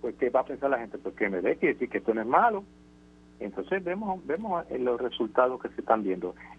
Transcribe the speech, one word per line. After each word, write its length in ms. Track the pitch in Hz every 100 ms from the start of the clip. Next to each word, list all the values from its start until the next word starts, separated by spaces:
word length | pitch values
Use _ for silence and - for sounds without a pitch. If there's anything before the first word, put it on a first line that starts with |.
Pues, 120 | 120 104
¿qué 120 | 127
va 120 | 127
a 40 |
pensar 240 | 127 135 139
la 120 | 131
gente? 180 | 113 98
Pues, 160 | -
que 160 | - 104
me 100 | 95
ve, 160 | 95 160
quiere 160 | 170
decir 160 | - 123
que 80 | -
esto 160 | -
no 80 | 113
es 60 | 110
malo. 360 | 151 233 208 202 - - - - - - -
Entonces, 420 | 107 - - 190
vemos, 380 | 175 185 214 190 151
vemos, 400 | 160 220 175 -
eh, 100 | 131
los 220 | 123 117
resultados 580 | 120 - 113 - 127 127
que 80 | -
se 100 | -
están 220 | - 110
viendo. 320 | 101 90 90 - -